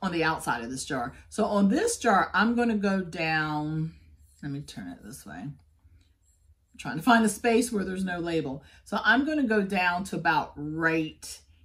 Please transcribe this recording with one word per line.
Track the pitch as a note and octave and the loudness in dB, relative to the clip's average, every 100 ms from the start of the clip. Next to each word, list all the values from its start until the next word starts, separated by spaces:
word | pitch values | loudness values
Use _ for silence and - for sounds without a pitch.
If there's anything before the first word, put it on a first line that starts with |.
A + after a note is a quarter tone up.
on | F#3+ | -4
the | E3+ | 0
outside | D#3 D#3+ D#3+ A#2+ | 0 0 -2 -4
of | A#2 | -4
this | C3 - | -8 -6
jar. | C3+ B2+ - - | -4 -6 -10 -10
So | - | -2
on | G#3 G3+ G3 | 2 4 4
this | C#4+ A#4 - | 4 2 0
jar, | A#3 F#3+ - | 4 4 4
I'm | F3+ A3 A#3+ | 2 2 2
gonna | A#3+ G#3 | 2 2
go | G3 G3 | 2 0
down, | E3+ E3+ D#3+ D#3 D#3 D3+ D3+ D#3 D#3+ - - - - - | -2 -4 0 0 0 -2 -2 -2 -4 -6 -20 -20 -20 -14
let | C#3+ | -10
me | C#3+ | -10
turn | C#3+ - F2+ | -10 -14 -14
it | - | -14
this | G#2 - - | -18 -18 -16
way. | E2 C#3 C#3+ _ _ _ - _ _ _ _ _ _ _ | -12 -12 -14 _ _ _ -20 _ _ _ _ _ _ _
I'm | - | -12
trying | - C#3 | -8 -2
to | |
find | B3+ A#3 A3 | 4 6 4
a | |
space | - A#3+ A3+ - | 2 2 2 2
where | G#3 | -2
there's | F#3 F#3 F#3 | -4 -4 -4
no | F3 | -4
label. | E3+ E3 C#3 C3+ - - - | -2 -2 -2 -8 -14 -20 -6
So | G#3 | -2
I'm | - A#3 D4 | 4 4 4
gonna | D4+ | 0
go | A#3+ G#3+ | 2 2
down | F#3+ G3 F3+ F3 F#3+ | 2 0 0 0 -4
to | E3 | -2
about | E3 D3+ - C#3+ | 2 2 0 -8
right | D3+ D#3+ E3 D#3+ D#3 - - - _ _ | -8 0 0 0 -2 -8 -18 -18 _ _